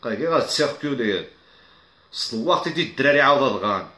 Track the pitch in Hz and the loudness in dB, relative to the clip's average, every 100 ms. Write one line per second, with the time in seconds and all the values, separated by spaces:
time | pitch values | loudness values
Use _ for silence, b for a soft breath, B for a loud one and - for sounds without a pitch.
0 | 120 107 160 160 - - 147 - 147 135 | -6 -4 0 0 0 0 -2 -2 -6 -2
1 | 110 92 78 - b b b b b b | -2 -2 -4 -18 b b b b b b
2 | b - - 113 139 175 170 160 160 - | b -10 -8 -4 0 0 0 -4 -4 0
3 | 139 143 139 143 135 101 101 95 92 | 2 6 6 4 2 0 -2 -2 -4